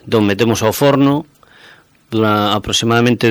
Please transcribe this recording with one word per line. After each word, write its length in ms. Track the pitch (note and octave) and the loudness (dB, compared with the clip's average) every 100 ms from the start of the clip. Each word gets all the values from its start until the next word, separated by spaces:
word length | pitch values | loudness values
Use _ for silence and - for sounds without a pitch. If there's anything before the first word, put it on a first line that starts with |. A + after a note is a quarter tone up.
| - | -4
Entón 160 | A2+ G2+ | 0 0
metemos 360 | G2 A#2 G#2+ | 0 0 0
ao 120 | A2 | -2
forno, 520 | - C#3+ C3+ C#3 D3 - _ _ - - - _ _ - | 0 0 2 2 0 -6 _ _ -20 -20 -20 _ _ -8
dura 440 | A2 G#2+ G#2 G#2 | -2 0 0 0
aproximadamente 720 | G#2 G#2 - A#2 A#2 A#2+ A#2+ A2+ | -2 -4 -4 0 2 2 2 2